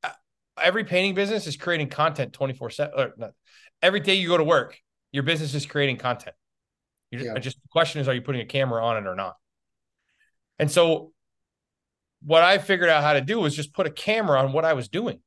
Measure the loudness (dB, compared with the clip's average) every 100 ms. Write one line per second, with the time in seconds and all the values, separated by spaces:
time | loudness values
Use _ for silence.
0 | -12 -12 _ _ _ -2 0 0 -2 0
1 | 0 0 -2 -4 -6 -8 -4 -2 -4 0
2 | -2 0 -8 -4 -6 -4 -10 -6 -4 -2
3 | -4 -4 -16 -16 _ _ -20 _ 2 2
4 | 0 0 2 2 4 2 2 -8 _ _
5 | _ -4 -2 -2 -2 -6 -4 -2 0 0
6 | -4 -4 -8 -20 _ _ _ _ _ _
7 | _ -12 -8 -8 -8 -12 _ 0 0 0
8 | -2 -2 -4 -6 -4 -2 0 0 0 0
9 | -2 -6 -8 -10 _ _ _ _ _ _
10 | _ _ _ _ _ -4 0 4 4 2
11 | -4 _ _ _ _ _ _ _ _ _
12 | _ _ 4 6 6 4 2 2 4 4
13 | 4 2 0 -2 -2 -2 -8 -4 -4 -4
14 | -2 -2 2 2 2 0 0 0 -2 -6
15 | -6 -8